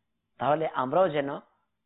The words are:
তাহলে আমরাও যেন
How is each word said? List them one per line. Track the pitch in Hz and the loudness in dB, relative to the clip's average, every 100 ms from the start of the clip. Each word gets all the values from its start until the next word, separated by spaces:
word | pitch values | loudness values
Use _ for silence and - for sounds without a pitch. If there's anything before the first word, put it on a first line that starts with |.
| _ _ _ - | _ _ _ -2
তাহলে | 123 151 156 | 0 2 0
আমরাও | - 127 165 165 | -4 0 2 2
যেন | 151 139 151 - _ _ _ | 0 -4 -6 -12 _ _ _